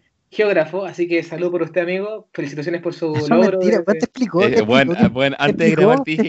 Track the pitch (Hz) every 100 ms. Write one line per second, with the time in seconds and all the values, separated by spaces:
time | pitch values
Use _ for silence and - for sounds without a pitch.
0 | _ _ _ - 208 185 156 180 185 160
1 | 170 170 - 160 175 175 156 170 175 185
2 | 208 220 - - 160 147 151 170 175 -
3 | 165 151 151 233 208 185 185 214 170 240
4 | 240 - 226 165 196 117 107 131 139 170
5 | - 120 139 135 143 - 160 160 196 269
6 | 262 233